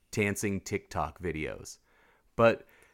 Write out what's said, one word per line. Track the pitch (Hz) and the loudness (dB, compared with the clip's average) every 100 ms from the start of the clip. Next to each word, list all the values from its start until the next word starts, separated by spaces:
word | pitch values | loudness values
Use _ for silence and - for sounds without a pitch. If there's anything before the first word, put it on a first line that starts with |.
| _ | _
dancing | - 101 98 107 98 | 0 0 0 -2 -2
TikTok | - 101 - 92 76 - | -2 -6 -4 -4 -4 -4
videos. | 87 78 69 50 - - _ _ _ _ _ - | -6 -4 -6 -8 -14 -20 _ _ _ _ _ 4
But | 117 104 - - - | 6 4 -2 -20 -20